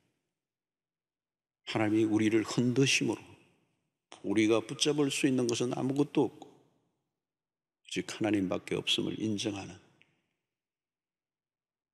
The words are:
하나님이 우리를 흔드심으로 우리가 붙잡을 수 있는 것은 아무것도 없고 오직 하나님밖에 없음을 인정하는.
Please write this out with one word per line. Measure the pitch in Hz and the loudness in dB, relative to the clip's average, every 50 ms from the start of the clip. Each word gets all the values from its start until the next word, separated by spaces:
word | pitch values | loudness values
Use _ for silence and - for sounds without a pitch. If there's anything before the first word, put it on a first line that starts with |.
| _ _ _ _ _ _ _ _ _ _ _ _ _ _ _ _ _ _ _ _ _ _ _ _ _ _ _ _ _ _ _ _ - | _ _ _ _ _ _ _ _ _ _ _ _ _ _ _ _ _ _ _ _ _ _ _ _ _ _ _ _ _ _ _ _ -12
하나님이 | - - 110 110 104 107 110 | -6 -2 -2 0 2 2 2
우리를 | 113 - 104 110 110 104 113 110 | 2 4 2 2 2 4 2 2
흔드심으로 | 101 - - 127 120 123 120 135 139 131 - - 139 117 101 - - - - _ _ _ _ _ _ _ _ _ _ _ _ _ _ - - - - | 0 0 0 0 2 2 4 2 2 4 2 0 0 -2 -2 -4 -8 -20 -20 _ _ _ _ _ _ _ _ _ _ _ _ _ _ -20 -20 -10 -4
우리가 | 98 101 110 107 107 117 110 110 | 0 2 2 4 4 4 2 0
붙잡을 | - 139 - - 151 147 147 143 139 | -4 -6 -2 -2 0 2 0 0 0
수 | - - - 139 | 0 0 2 2
있는 | 131 127 123 | 2 2 2
것은 | 117 117 - 127 127 127 | 0 0 0 -2 -2 -2
아무것도 | 139 127 131 135 143 143 - - 156 120 | -2 -2 -2 0 0 0 2 2 0 0
없고 | 95 - - - - - _ _ _ _ _ _ _ _ _ _ _ _ _ _ _ _ _ _ _ _ _ _ _ _ _ _ | 0 -2 -12 -20 -20 -20 _ _ _ _ _ _ _ _ _ _ _ _ _ _ _ _ _ _ _ _ _ _ _ _ _ _
오직 | - - 92 - - - - | -8 -8 -8 -8 -8 -8 -4
하나님밖에 | 110 104 107 101 95 90 101 95 - - 110 | -2 0 0 0 0 -2 -4 -6 -4 -4 -6
없음을 | 101 - - - - 101 95 - - | -4 -2 -2 -2 -2 -2 -4 -4 -4
인정하는. | 107 110 104 98 - 107 98 98 - - - - _ _ _ _ - _ _ _ _ _ _ _ _ _ _ _ _ _ _ _ _ _ _ _ _ _ _ _ _ _ _ _ _ _ _ _ _ _ _ _ _ _ | -4 -4 -4 -4 -4 -6 -6 -6 -10 -12 -16 -20 _ _ _ _ -20 _ _ _ _ _ _ _ _ _ _ _ _ _ _ _ _ _ _ _ _ _ _ _ _ _ _ _ _ _ _ _ _ _ _ _ _ _